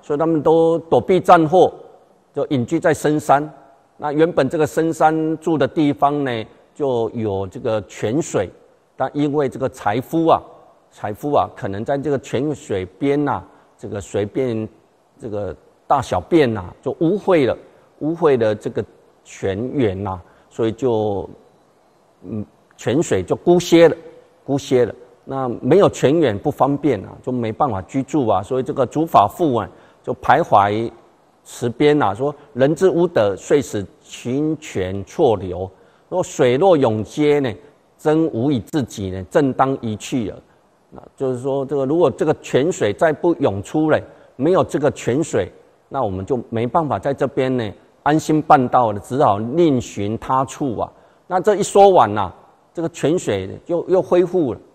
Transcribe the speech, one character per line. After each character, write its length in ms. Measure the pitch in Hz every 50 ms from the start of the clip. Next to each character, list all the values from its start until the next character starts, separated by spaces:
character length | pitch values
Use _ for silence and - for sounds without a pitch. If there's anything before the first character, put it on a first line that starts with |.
所 140 | _ - 151
以 20 | 143
他 80 | 160
们 160 | 160 165 156
都 360 | 131 160 160 165 165 165 165 165
躲 220 | - - 143 127
避 200 | - - 190 180
战 260 | - - 190 170 160
祸， 260 | 151 160 185 156 98 - - - - - - _ _ _ _ _ _ _
就 120 | 143 135
隐 180 | - 151 127 120
居 160 | 110 165 160
在 120 | 143 175
深 280 | 151 - - 151 151 151
山。 280 | 147 - 139 139 151 156 156 - - - _ _ _ _ _
那 140 | _ - 147
原 180 | 139 151 160 170
本 180 | 160 170 135 156
这 80 | 160
个 100 | 160 156
深 240 | 139 - 170 160 165
山 440 | 160 - 165 156 160 160 160 156 160 156
住 200 | - 180 160 147
的 100 | 139 127
地 240 | - 170 151 147
方 320 | 139 - - 143 147 147 139
呢， 200 | 131 120 113 104 - - _ _ _ _ -
就 300 | - 123 123 117 113 110
有 360 | - 120 110 107 98 95 98
这 140 | 95 - 123
个 180 | 123 120 110 107
泉 400 | 95 - - - - 107 117 151
水， 260 | 170 - - 131 98 82 - - _ _ _ _ _ _ _
但 140 | _ 131 135
因 180 | - 147 143 151 135
为 160 | 151 143 131
这 80 | - 120
个 100 | 131 123
财 320 | - - - 107 104 127
富 280 | 127 - - 165 165 165
啊， 120 | 139 92 - - - - - _ _ _ _ _
财 220 | _ - - 107
富 220 | 107 - - 147 143
啊， 120 | 123 92 101 -
可 140 | - - 104
能 160 | 98 98 113
在 140 | 113 143 143
这 120 | 135 156
个 80 | 143 131
泉 340 | - - - 117 135 156 143
水 320 | - - - 113 95 92
边 420 | 90 _ _ 143 139 139 147 147 139
啊， 180 | 117 95 87 - - _ _ _ _
这 100 | _ -
个 140 | 104 104 101
随 240 | 95 - - 107 101
便 420 | 101 - - 131 127 113 110 110 107 _ _ _ _ _ _ _ _ _ _
这 100 | - 120
个 260 | 101 104 101 92 76 _ _ _ _ _ _
大 140 | _ 156 139
小 180 | 117 - - 90
便 380 | 87 - 180 165 147 120 110
啊， 180 | 104 90 90 - _
就 100 | _ 135
污 260 | 113 - 170 160 202 202
秽 280 | - - 185 160 135
了， 80 | 110 92 - - - _ _ _ _ _ _
污 160 | - 151 165
秽 240 | 165 170 151 135 123
了 160 | 113 107 107
这 160 | 107 - 139
个 120 | 110 - 104 _ _ _ _ _ _ _
泉 480 | _ - - - - 98 95 98 120 127 131
源 320 | 147 123 104 92 95 101
啊， 120 | 101 95 90 - _ _ _ _ _
所 180 | _ - 120
以 60 | 113
就， 560 | 104 - 139 127 117 107 107 107 101 95 80 - - - _ _ _ _ _ _ _ _ _ _ _ _ _ _ _ _
嗯， 200 | - - 113 107 104 _ _ _ _ _ _ _
泉 240 | - 123 113 147
水 200 | 170 - 123 95
就 140 | 90 - 113
枯 220 | - - 175 175 175
竭 280 | 175 - 175 165 170
了， 80 | 160 - - - - - - _ _ _ _ _
枯 100 | - 135
竭 300 | 139 - - 135 123 120
了。 80 | 101 - - - - - _ _
那 200 | - 135 135 131 127 113 -
没 160 | - 127 160
有 120 | 196 190 135
泉 280 | - - - 131 147 175
源 200 | 156 123 104 98
不 120 | - 151
方 240 | - - 131 135 143
便 240 | 139 - 156 127 95 95
啊， 80 | 104 101 107
就 100 | - 139
没 220 | 127 123 117 110
办 160 | 110 - 156 139
法 140 | 107 95
居 200 | 90 - - 170
住 240 | 160 - - 156 131
啊， 160 | 107 104 92
所 160 | 101 - 131 131
以 40 |
这 100 | 123 -
个 140 | - - 127
主 180 | 113 - 147 160
法 240 | 165 - - 101 104
父 260 | - - 180 151 123
啊， 120 | 113 98 - - - - _ _ _
就 120 | _ - 127
徘 260 | - - - 123 147
徊 500 | 170 - 120 104 98 104 104 110 117 127 - - _ _ _ _ _ _ _ _ _
池 240 | - - - - 123
边 340 | 117 - 147 147 147 151
啊， 120 | 131 101 98
说 200 | 101 131 143 147 - - _ _
：“人 200 | 120 131 143 160
之 140 | 156 185 185
无 180 | 135 165 175
德， 300 | 175 175 127 110 101 95
遂 240 | 92 - - 160 143
使 260 | 131 - - 107 98 - _ _
清 560 | _ - - - - 123 123 139 151 156 160 151
泉 460 | - - - 104 92 90 95 98 95
错 320 | - - - 165 127 107
流。 340 | 95 98 92 90 87 95 95 - _ _ _ _ _ _ _
若 120 | - 180
水 360 | 170 - - - 147 123 120
若 200 | 135 180 196 180
永 280 | 151 131 117 110 110 104
接 340 | - - 151 151 147 147 147
呢， 100 | 139 123 98 - - - _ _ _ _ _
真 300 | _ - 156 151 160 165 160
无 180 | - 113 117 147
以 80 | 147 117
自 240 | 90 - - 160
己 280 | 123 - - - 98 95
呢， 120 | 92 95 92 -
正 220 | - 165 147 135
当 260 | 123 - 135 131 135 -
移 140 | - 113 107
去 340 | 101 - - 151 131 110 90
耳。” 80 | - - _ _ _ _ _ _ _ _ _ _
那 100 | - 127 - - _
就 160 | _ 139 127
是 60 | 127 120
说， 260 | 123 139 135 139 135
这 120 | 123 151
个 100 | 139 135
如 100 | 131 151
果 140 | 170 175 147
这 160 | 110 - 185
个 80 | 151 147 -
泉 300 | - - - 131 135 170
水 200 | 190 - 127 107
再 200 | 101 - 180 160
不 200 | 151 - - 175 165
涌 280 | - 143 123 98 101
出 280 | 98 - - 156 156 156
来， 120 | 147 104 95 - - - - _ _
没 160 | - 123 160
有 140 | 190 170 127
这 120 | - - 156
个 100 | 139 139
泉 320 | 110 - - - 120 143
水， 260 | 165 - - 117 92 87 - - - _ _ _ _ _
那 140 | - 139
我 60 | 127 104
们 180 | 95 92 95
就 100 | - 143 120 - -
没 160 | - 110 117
办 220 | 131 - 175 160 139
法 100 | 117 98
在 160 | - 147 139
这 140 | - 147 127
边 280 | - - 131 131 131
呢 160 | 123 113 104 98 - _ _ _ _
安 160 | _ 143 151 156
心 240 | - - 156 156
办 260 | 143 - 151 143 127 120
道 220 | - 131 123 110
了， 80 | 104 101
只 240 | - - 123 135
好 160 | 151 120 101 101
另 420 | 110 120 131 165 175 160 139 123
寻 380 | 107 - - - 101 101 113 113
他 260 | - - 131 131 139
处 320 | 127 - - 156 135 107 92
啊。 140 | - - - _ _ _ _ _ _ _
那 100 | 175 185
这 160 | 165 214 208
一 80 | 185
说 280 | 196 - - 208 196 202
完 220 | 185 160 123 104 104 107
啊， 160 | 98 87 - - - _ _ _ _ _ _
这 80 | -
个 60 | 165 165
泉 280 | - - - 135 165
水 320 | 185 - - 107 98 95 98 101 101 -
又， 220 | - 170 170 - -
又 140 | 180 185
恢 240 | 170 185 185 175 185
复 260 | 170 180 180 160 123
了 80 | 98 - - _ _